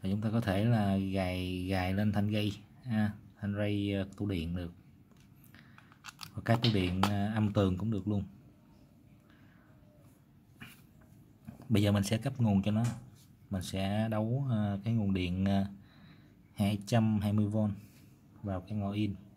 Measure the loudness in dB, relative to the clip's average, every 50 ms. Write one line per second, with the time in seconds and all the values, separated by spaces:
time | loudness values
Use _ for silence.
0 | -2 -2 -2 -2 -2 0 0 0 0 2 2 2 4 4 4 4 4 2 2 2
1 | 0 0 0 0 0 0 -2 -2 -4 -4 -4 -4 -2 -2 0 0 0 0 0 2
2 | 2 2 2 2 0 0 0 0 0 -2 -4 -6 -12 -20 -20 -16 -8 -4 0 0
3 | 0 0 -2 -6 -16 -20 -14 -8 -6 -4 -2 -2 -2 0 0 0 0 0 0 -2
4 | -2 -4 -6 -6 -4 -2 -2 -2 -4 -4 -4 -6 -6 -8 -12 -16 -20 -20 -20 -20
5 | -20 _ -20 -20 -20 -20 -20 -20 -20 -20 -20 -20 -20 -20 -20 -20 -20 -20 -20 -20
6 | _ -20 -18 -16 -18 -12 -12 -8 2 2 2 4 4 2 2 4 2 2 2 2
7 | 2 2 2 0 -2 0 0 0 0 2 4 4 4 4 2 0 -2 -2 -2 -2
8 | -2 -2 -2 -2 -2 -6 -12 -20 -20 -20 -20 -20 -20 -20 -20 -20 -20 -20 -20 -20
9 | -20 -20 -20 -20 -20 -20 -20 -20 -20 -20 -20 -20 -20 -20 -20 -20 -20 -20 -20 -20
10 | -20 -20 -20 _ -20 _ -20 -20 -20 -20 -20 -20 -20 -20 -20 -20 -20 -20 -20 -20
11 | -20 -20 -20 -20 -20 -20 -20 -20 -20 -20 -18 -18 -4 2 2 4 4 6 4 4
12 | 2 2 0 0 -2 -4 -2 0 2 4 4 4 4 4 2 2 0 0 -2 -6
13 | -14 -18 -20 -20 -20 -20 -20 -20 -12 -6 -6 -6 -4 -4 -4 -2 -2 0 0 0
14 | 0 0 0 -2 0 0 0 -2 0 0 0 0 0 0 -2 -2 -2 0 0 0
15 | 2 2 2 0 0 0 0 0 2 2 2 2 0 -2 -6 -14 -20 -20 -20 -20
16 | -20 -20 -20 -20 -20 -20 -20 -20 -20 -20 -4 -2 0 0 0 -4 -4 0 2 2
17 | 4 4 2 2 0 2 2 2 2 2 0 0 0 0 -2 -6 -10 -20 -20 -20
18 | -20 -20 -20 -20 -20 -20 -20 -12 -8 -6 -6 -6 -6 -6 -6 -4 -4 -4 -2 -2
19 | -2 -4 -4 -8 -12 -20 -20